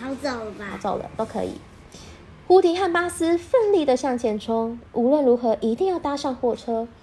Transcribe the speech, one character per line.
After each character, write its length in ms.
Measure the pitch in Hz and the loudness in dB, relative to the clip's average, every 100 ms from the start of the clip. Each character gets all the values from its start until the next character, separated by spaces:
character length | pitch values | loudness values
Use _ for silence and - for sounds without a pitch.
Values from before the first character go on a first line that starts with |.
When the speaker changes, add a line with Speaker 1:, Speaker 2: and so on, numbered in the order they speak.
Speaker 1:
逃 120 | 254 262 | -10 -6
走 140 | 277 | -6
了 200 | 240 220 | -6 -8
吧。 140 | 202 202 | -12 -12
Speaker 2:
逃 60 | 196 | -8
走 200 | 202 - | -4 -6
了， 100 | - - | -6 -6
都 80 | |
可 200 | 220 214 | -6 -4
以。 80 | 92 - - - - - - - - - - | -6 -8 -16 -20 -20 -20 -20 -20 -20 -8 4
胡 120 | 370 | 6
迪 160 | 359 349 | 6 2
和 160 | 381 | 0
巴 160 | 339 349 | 0 -2
斯 300 | - 330 339 | -2 0 0
奋 340 | - 523 415 | 2 2 4
力 120 | 392 | 4
地 120 | 285 254 | 4 2
向 220 | 277 247 | 0 -2
前 180 | 233 214 | -2 -2
冲， 440 | - 226 226 233 - | -2 -2 -2 -6 -8
无 160 | - 240 | 0 2
论 140 | 302 | 4
如 120 | 269 240 | 4 4
何 200 | 240 214 | 2 0
一 160 | 226 233 | 0 0
定 100 | 381 | 0
要 100 | 339 | -2
搭 160 | 302 277 | -2 -4
上 180 | 285 | -4
货 220 | 254 240 220 | -2 -2 -2
车。 320 | - 226 233 - | -4 -4 -6 -12